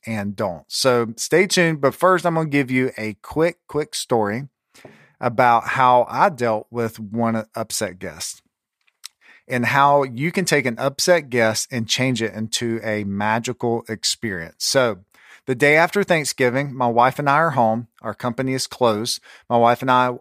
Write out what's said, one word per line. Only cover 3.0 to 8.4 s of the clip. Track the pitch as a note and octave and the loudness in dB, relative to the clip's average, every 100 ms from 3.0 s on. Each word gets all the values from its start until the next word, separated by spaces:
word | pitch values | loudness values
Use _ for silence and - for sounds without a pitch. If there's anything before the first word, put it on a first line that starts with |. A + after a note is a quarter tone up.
| A2 G#2 | -10 -10
quick, | - D3 E3+ - _ | -8 -2 -2 -2 _
quick | D3 D3+ | -6 -6
story | - - A#2+ G#2 A2+ C#3+ _ _ _ - - _ _ | -8 -2 0 0 -4 -8 _ _ _ -20 -20 _ _
about | B2 A2+ B2 A#2 - | -4 2 4 4 2
how | C3+ B2+ B2 A#2 | 2 4 4 2
I | A#2+ G3 | 2 0
dealt | C3+ A#2+ G#2+ - | 0 -2 -2 -4
with | A#2+ A2+ A2 | -6 -6 -6
one | G#2 A2+ A#2 A2+ G#2+ | -8 -2 -2 -2 -6
upset | A#2+ G#2+ - G2+ F#2 | -10 -8 -6 -6 -8
guest | F#2 D#2 - - | -14 -10 -12 -14